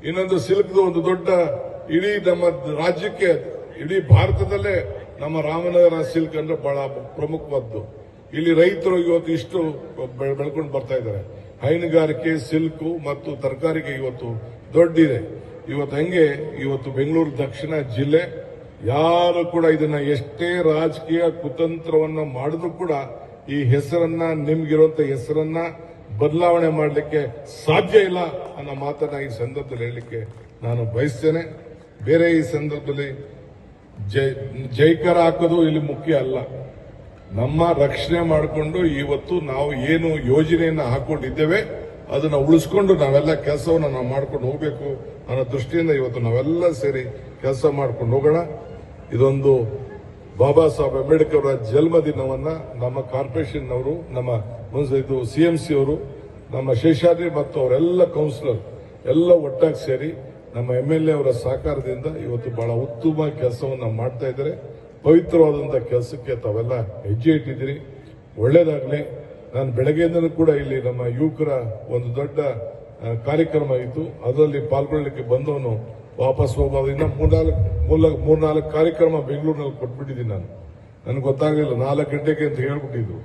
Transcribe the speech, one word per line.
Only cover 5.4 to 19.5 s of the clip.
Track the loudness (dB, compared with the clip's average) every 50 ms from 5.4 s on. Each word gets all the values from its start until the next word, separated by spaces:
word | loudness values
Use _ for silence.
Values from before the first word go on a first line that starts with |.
ರಾಮನಗರ | -4 -2 -4 -2 -2 2 6 6 6 6 6 4 -2
ಸಿಲ್ಕ್ | -2 0 -2 -2 0 -2
ಅಂದ್ರೆ | -6 -4 -2 -4
ಬಹಳ | -4 -2 -4 -2 -2 -4 -6 -6 -10 -12
ಪ್ರಮುಖವಾದ್ದು. | -12 -8 -6 -6 -4 -4 -6 -8 -4 -4 -4 -4 -4 -10 -10 -12 -12 -16 -18 -20 -20 -20 -20 -20 -10 -6
ಇಲ್ಲಿ | -2 2 4 6
ರೈತರು | 6 6 6 4 2 0 2 2 2
ಇವತ್ತು | 2 2 2 2 2 0 -2
ಇಷ್ಟು | -4 -4 -4 -4 -2 -2 -2 -4 -8 -12 -14 -12 -10 -10 -10 -8 -6
ಬೆಳ್-, | -4 -4 -2
ಬೆಳ್ಕೊಂಡು | -2 -4 -6 -4 -6 -6 -4 -4
ಬರ್ತಾ | -6 -4 -2 -4
ಇದ್ದಾರೆ. | -4 -2 -4 -6 -8 -8 -12 -16 -18 -18 -20 -16 -4 0
ಹೈನುಗಾರಿಕೆ, | 0 2 2 2 4 4 4 4 4 0 -2 -2 -2 -2 -2
ಸಿಲ್ಕು | -4 -2 0 0 0 0 -4 -4 -6 -6 -6 -4 -4 -6
ಮತ್ತು | -6 -6 -8 -10 -10 -4
ತರಕಾರಿಗೆ | -4 -6 -4 -2 -2 -2 -2 -2 -4 -6 -8 -6 -6
ಇವತ್ತು | -6 -8 -8 -10 -8 -8 -8 -10 -12 -16 -18 -18 -2 4
ದೊಡ್ಡಿದೆ. | 6 6 6 6 6 4 6 4 -2 -4 -8 -12 -14 -14 -16 -18 -16 -12 -8
ಇವತ್ತು | -6 -4 -4 -4 -2
ಹಂಗೆ | -2 -2 0 4 4 4 4 4 -2 -6 -10 -8 -6
ಇವತ್ತು | -4 -4 -4 -4 -6 -6
ಬೆಂಗಳೂರು | -4 -2 -2 0 2 2 0 0 0 -4
ದಕ್ಷಿಣ | -4 -4 -4 -8 -8 -6 -4 -4 -4 -4 -4
ಜಿಲ್ಲೆ | -2 0 2 2 2 2 2 -8 -12 -14 -14 -16 -18 -20 -20 -20 -8 -4
ಯಾರು | -2 0 2 2 4 4 4 4 2 2 0 -2
ಕೂಡ | 0